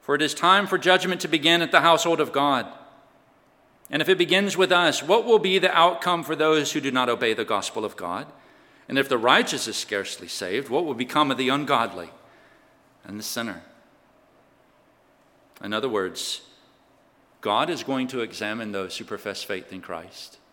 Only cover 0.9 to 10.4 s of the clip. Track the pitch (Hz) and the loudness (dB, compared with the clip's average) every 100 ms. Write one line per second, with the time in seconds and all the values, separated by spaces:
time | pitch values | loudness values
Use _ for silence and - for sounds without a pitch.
0.9 | 185 185 175 170 160 156 170 160 170 160 | 4 2 -4 -2 0 4 2 4 4 6
1.9 | 160 170 165 147 139 143 131 107 - - | 4 2 0 0 2 2 2 -2 -14 -20
2.9 | - _ _ _ _ _ _ _ _ - | -20 _ _ _ _ _ _ _ _ -6
3.9 | 143 156 185 175 185 202 175 180 180 170 | -2 2 2 4 4 2 2 4 4 4
4.9 | 135 143 214 226 220 190 190 180 170 170 | 0 2 2 6 4 4 2 2 4 4
5.9 | 175 180 170 151 156 156 156 143 151 139 | 2 -2 -2 -2 0 2 2 2 -2 -2
6.9 | 127 123 117 120 110 107 104 - - 107 | 0 0 0 0 0 0 -2 -2 -6 -8
7.9 | - 90 92 151 - _ _ _ _ - | -8 -8 -8 -10 -18 _ _ _ _ -4
8.9 | 135 135 127 117 165 240 143 113 104 - | -2 0 2 4 4 2 -4 -6 -8 -6
9.9 | 104 95 - 87 - | -6 -6 -10 -12 -10